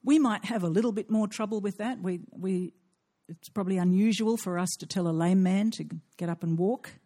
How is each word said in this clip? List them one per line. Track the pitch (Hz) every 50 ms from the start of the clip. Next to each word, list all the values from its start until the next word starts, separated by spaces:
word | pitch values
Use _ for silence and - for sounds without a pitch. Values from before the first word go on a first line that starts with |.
| -
We | 233 294 320
might | 294 240 214 - -
have | - 240 220 175
a | 170
little | 160 190 226 240
bit | 214 214 202 -
more | 214 220 214 202
trouble | 214 - 220 202 226 214
with | 190 202 196 -
that. | 208 240 254 - 180
We, | 185 180 175 - - -
we, | - 170 190 190 180 180 170 _ _ _ _ _ _ _ _ _ _ _ -
it's | 165 _ _ -
probably | _ 208 196 180 190 185
unusual | 180 180 180 185 208 226 214 185 220 220 233
for | 226 - 190 175 175
us | 185 175 - -
to | -
tell | - - 196 180
a | 170 165
lame | 160 165 175 190 190 185
man | 185 185 196 208 226 220
to | - 202 - - 160 - _ _
get | - 180 170
up | 170 165 -
and | 165 165 165
walk. | 180 196 240 269 - - - - _